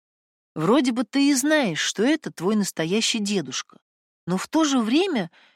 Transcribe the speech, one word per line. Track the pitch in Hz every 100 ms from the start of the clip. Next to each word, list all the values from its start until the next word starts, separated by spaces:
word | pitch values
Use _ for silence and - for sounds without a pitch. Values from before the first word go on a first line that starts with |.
| _ _ _ _ _ -
Вроде | 160 254 254
бы | 233
ты | 262 277 277
и |
знаешь, | 277 285 311 240 147
что | - -
это | 233 311 -
твой | - 180 214
настоящий | 190 - 160 208 220 226
дедушка, | 202 202 131 127 - _ _ _ _ _ -
но | 185
в | -
то | 302
же | 311 269
время | 214 277 403 269 165 - _